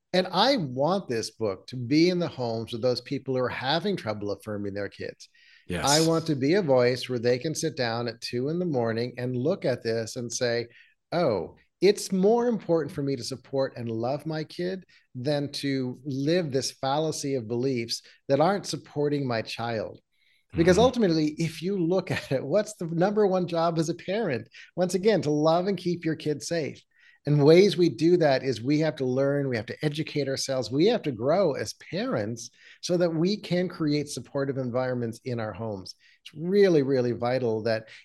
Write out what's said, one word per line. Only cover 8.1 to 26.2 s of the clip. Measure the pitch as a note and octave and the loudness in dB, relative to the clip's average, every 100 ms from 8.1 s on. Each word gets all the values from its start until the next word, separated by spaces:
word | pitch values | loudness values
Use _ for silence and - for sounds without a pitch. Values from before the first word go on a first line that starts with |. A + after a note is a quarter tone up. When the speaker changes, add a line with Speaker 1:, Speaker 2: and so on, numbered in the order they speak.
| A2+ | -8
Speaker 1:
two | - B2 C3 | -8 -4 -4
in | E3+ | -2
the | F3+ | -2
morning | C3+ A#2 A2+ B2 B2 | 0 0 -2 -4 -6
and | B2+ B2+ | -6 -2
look | C3 G3 E3 | -2 0 -2
at | B2 | -2
this | A#2 A2+ A2 - | -2 -4 -4 -8
and | A#2+ | -8
say, | - B2 A#2+ A#2 - _ _ _ | -4 -2 -2 -4 -12 _ _ _
"Oh, | D#3+ D3+ G2+ D#2 - _ _ | 0 2 0 -2 -12 _ _
it's | F#3+ G3+ - | 2 2 -2
more | F#3+ F#3+ A#3+ A#3+ | 0 4 4 2
important | A3 - E3 C#3+ | -2 0 0 0
for | - | -4
me | C#3 C3+ | -4 -4
to | |
support | A2+ B2+ - C#3 C3+ B2+ | -6 -10 -4 -2 -2 -4
and | A#2 | -6
love | A2+ A#2 C#3+ D3+ | -4 -2 -4 -4
my | D#3 | -6
kid | D3+ - F3+ F#3+ - _ _ B2+ | -8 -6 -6 -6 -12 _ _ -6
than | B2 D3 C#3+ | -2 0 -2
to | - C#3+ C#3 B2+ B2 | -4 -2 -2 -4 -6
live | D3 C3 C#3 F3 D#3+ | -6 -2 0 0 0
this | C3 B2 | -2 -2
fallacy | - C3+ C#3+ D#3+ D3+ C#3+ | -4 -2 0 -2 -4 -4
of | C3+ G#2+ | -4 -2
beliefs | A#2+ C3+ B2+ A2+ - - - - | -2 0 -2 -4 -8 -10 -18 0
that | C#3 | 2
aren't | D#3+ G3+ - | 4 2 -4
supporting | C#3+ - D3 D3 C#3+ C3+ | -10 -8 -4 0 0 0
my | A#2 | -2
child." | A2 - A#2 A2+ E2+ - _ _ _ _ _ | -4 -6 -4 -4 -6 -10 _ _ _ _ _
Because | - E3+ F#3 | 2 4 6
Speaker 2:
Mm-hmm. | |
Speaker 1:
ultimately, | B3+ A#3+ G3+ D#3+ D3+ D3+ | 6 4 2 2 0 0
if | E3 - | -4 -4
you | E3 G3+ | -4 -2
look | E3 F#3 F3+ | 0 0 0
at | A#2 - | -6 -2
it, | C3+ | -4
what's | C3+ F#3 G#3 | 0 0 0
the | - E3+ | -6 -6
number | E3 F#3 G#3 G#3 | 0 2 4 2
one | F#3 F3 | 2 0
job | E3 E3 E3 | 0 0 0
as | D#3+ | -2
a | E3+ | -4
parent? | - G3 G#3+ A#2+ A2+ - - - | -4 -2 -2 -4 -6 -16 -12 -4
Once | F3+ F#3 | -2 2
again, | G3 G3 | 2 2
to | C#3+ | 2
love | D3+ D#3 E3 F3+ | 2 4 2 2
and | F#3+ | -2
keep | F3 F3 | -2 -2
your | E3 | -2
kids | D3+ | -4